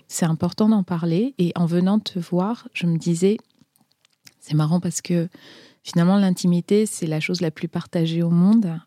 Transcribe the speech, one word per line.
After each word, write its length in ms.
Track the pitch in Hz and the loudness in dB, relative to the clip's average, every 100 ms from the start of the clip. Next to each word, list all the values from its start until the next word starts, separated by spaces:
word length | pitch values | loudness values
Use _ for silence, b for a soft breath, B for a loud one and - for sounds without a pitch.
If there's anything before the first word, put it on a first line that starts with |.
| - | -6
c'est 160 | - 170 | -2 -2
important 420 | 160 175 - 214 | 0 -2 0 2
d'en 160 | 220 | 2
parler. 500 | 180 170 165 170 254 - | 0 -2 -2 0 -2 0
Et 160 | 170 - | -2 0
en 100 | 170 | 0
venant 320 | 175 185 214 | 2 2 0
te 220 | - 180 | -2 -8
voir, 480 | 170 175 196 240 - | -4 -2 -2 -4 -10
je 140 | - 170 | -4 -2
me 100 | 165 | 0
disais, 400 | 170 170 190 214 - _ _ _ _ _ _ _ - _ | 0 0 2 0 -6 _ _ _ _ _ _ _ -20 _
c'est 120 | - 156 | -4 -2
marrant 260 | 151 175 | 0 0
parce 180 | 175 - | -2 -6
que 300 | - 175 170 B B B B B - | -2 -2 -2 B B B B B -6
finalement, 260 | 170 170 202 | 0 2 4
l'intimité, 680 | 190 180 180 175 - 202 214 | 2 2 0 0 2 0 0
c'est 220 | - 165 | -4 -4
la 120 | 156 | -4
chose 220 | 151 180 | -4 -4
la 80 | 170 | -4
plus 160 | - 170 | -4 -8
partagée 540 | 175 - 175 165 165 | -8 -6 -2 -2 0
au 80 | 170 | 2
monde, 500 | 170 185 226 190 165 | 4 4 4 2 -4